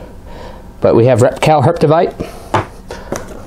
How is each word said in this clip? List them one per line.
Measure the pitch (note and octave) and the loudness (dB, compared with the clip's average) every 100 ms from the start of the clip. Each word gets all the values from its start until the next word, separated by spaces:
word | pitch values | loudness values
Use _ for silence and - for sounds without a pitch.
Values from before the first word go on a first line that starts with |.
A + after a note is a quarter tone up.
| - - - - - - - - | -14 -18 -18 -16 -16 -16 -18 -2
But | - E2+ | 2 4
we | A#2+ | 6
have | A#2 | 6
Repcal | C3 - D3+ D3+ | 4 2 2 4
Herptivite. | C3+ E3+ D3 D#3+ F#3+ - - - - - - - - - - - - - | 4 2 2 4 2 -2 -12 -14 -6 -4 -4 -10 -18 -16 -10 -10 -10 -16